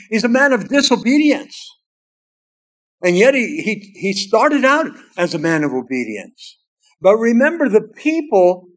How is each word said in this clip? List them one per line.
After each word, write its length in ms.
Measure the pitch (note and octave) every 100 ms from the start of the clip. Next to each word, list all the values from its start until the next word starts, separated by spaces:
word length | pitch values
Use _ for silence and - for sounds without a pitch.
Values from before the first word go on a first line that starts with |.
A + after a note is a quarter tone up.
| -
he's 140 | A3
a 40 | A#3+
man 240 | B3+ C#4
of 160 | B3+ F3
disobedience. 880 | C#4 - A3+ G3 D4 D4 F#3 - - - - _ _ _ _ _ _ _ _ _ _ _ _
And 140 | F3+ F3+
yet 180 | A#3+
he, 280 | C#4 A3 D3+
he, 300 | G#3+ G#3 - -
he 140 | F#3+
started 520 | G3 - A3 C#4+ C#4+
out 220 | B3+ D4 D#4+ - - -
as 180 | F3
a 60 | E3+
man 240 | E3 D#3+
of 80 | D3
obedience. 840 | B2+ A#2+ C3 A2 G#2 F2 _ - - _ _ _ _
But 180 | F3+ A3
remember, 500 | A3+ A#3 C#4+ E4+ C#4
the 200 | G3+ D3+
people 720 | - D4+ E4 D4+ G3 F3+ F3+ F3+